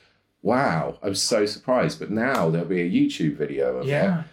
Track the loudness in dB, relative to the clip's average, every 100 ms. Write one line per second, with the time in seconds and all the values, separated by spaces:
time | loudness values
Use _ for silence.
0 | _ _ _ _ 0 2 2 0 -2 -4
1 | -4 -2 0 2 0 -2 0 2 0 -2
2 | -4 -2 0 2 2 0 0 0 2 2
3 | 2 0 -2 -2 -4 -2 -2 -2 -2 0
4 | 2 0 -4